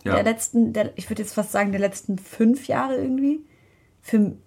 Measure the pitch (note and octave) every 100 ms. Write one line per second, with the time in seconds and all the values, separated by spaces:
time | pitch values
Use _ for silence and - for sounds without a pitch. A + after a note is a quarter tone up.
0 | - G3 G#3 A3+ - A#3 A3+ G#3+ G#3 -
1 | - G#3+ G3+ - G3+ G3+ G3+ G3 G3 G3
2 | - F#3+ - - A3+ C#4 - - C4 C4
3 | C4 C4 C#4 D#4 D4+ _ _ _ _ _
4 | - A3 G3+ -